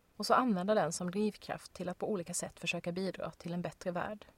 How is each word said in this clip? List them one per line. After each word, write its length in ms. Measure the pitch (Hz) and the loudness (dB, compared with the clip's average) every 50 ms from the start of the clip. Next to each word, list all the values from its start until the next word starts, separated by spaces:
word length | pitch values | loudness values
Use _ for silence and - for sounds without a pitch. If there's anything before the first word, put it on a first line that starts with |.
| _ _ _ | _ _ _
och 100 | - 208 | -4 2
så 80 | - 226 | 6 6
använda 400 | 247 262 247 202 175 180 208 214 | 6 6 6 4 4 4 4 4
den 200 | 208 160 156 - | 4 4 2 0
som 180 | - 180 180 | -2 -2 -2
drivkraft 640 | 175 208 214 208 - - - - - - - - - | 0 2 0 0 0 -4 -6 -6 -6 -6 -8 -10 -12
till 160 | - 180 175 | -8 -6 -6
att 80 | 180 | -4
på 140 | - - 208 | -2 -2 -2
olika 220 | 214 180 165 - 180 | -2 -2 -2 -4 -4
sätt 260 | - - 160 - - | -4 -6 -6 -8 -4
försöka 320 | - 170 180 170 - 175 | -4 -2 -2 -2 -2 -2
bidra 400 | 175 185 190 185 - - - 165 | -2 0 -2 -2 -2 -4 -6 -6
till 220 | - - - 170 175 | -8 -8 -6 -4 -4
en 80 | 175 | -2
bättre 300 | 170 165 - - - 185 | -4 -4 -6 -6 -4 -4
värld. 340 | 175 175 - 202 214 208 - - - | -2 -2 -2 -4 -4 -8 -12 -16 -20